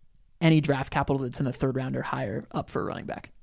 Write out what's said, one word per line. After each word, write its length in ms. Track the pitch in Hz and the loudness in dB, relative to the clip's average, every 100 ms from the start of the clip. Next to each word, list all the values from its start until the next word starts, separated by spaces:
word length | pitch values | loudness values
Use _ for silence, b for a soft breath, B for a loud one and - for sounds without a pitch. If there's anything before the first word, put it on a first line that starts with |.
| - _ _ - | -20 _ _ 2
any 200 | 165 156 | 6 6
draft 320 | 143 135 135 | 6 0 0
capital 300 | 147 139 139 | -2 0 0
that's 180 | 127 - | -2 -2
in 60 | 135 | -2
the 60 | |
third 220 | 123 135 | 0 -2
round 220 | 131 131 131 | 0 -2 -4
or 60 | |
higher 420 | - 135 117 110 - | -4 -4 -4 -6 -6
up 180 | - 139 | -6 -4
for 120 | - | -4
a 20 | |
running 220 | - - - | -4 -6 -8
back. 260 | - - - | -10 -12 -20